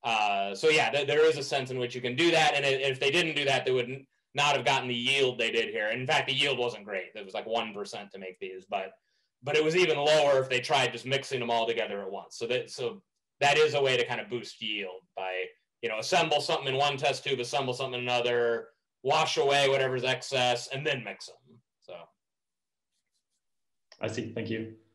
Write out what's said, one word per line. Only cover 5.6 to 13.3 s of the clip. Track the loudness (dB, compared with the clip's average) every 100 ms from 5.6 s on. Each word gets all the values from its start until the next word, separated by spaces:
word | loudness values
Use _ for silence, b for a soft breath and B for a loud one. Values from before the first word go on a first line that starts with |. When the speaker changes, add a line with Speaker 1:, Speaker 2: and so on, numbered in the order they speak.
| -2
Speaker 1:
here. | -2 -2
In | -4 0
fact, | 0 0
the |
yield | -2 0 0
wasn't | -2 -4
great. | -8 -8 -8 -14
It |
was | -10
like | -10 -2
one | -2 -2
percent | -8 -10 -10 -14
to | -14
make | -14 -12
these, | -12 -12
but, | -6 -6 -6 -12 _ _ _ _
but | -2 0
it |
was | 2
even | 4 2 4
lower | 4 6 6 4
if | 2
they | -2
tried | 0 0 0
just | -2
mixing | -4 -4 -2 -4
them | 0
all | 0 0
together | -2 -2 -4
at | -8
once. | -10 -12 -10
So | -4
that, | -2 -4
so | -6 -6 -6 _ _ _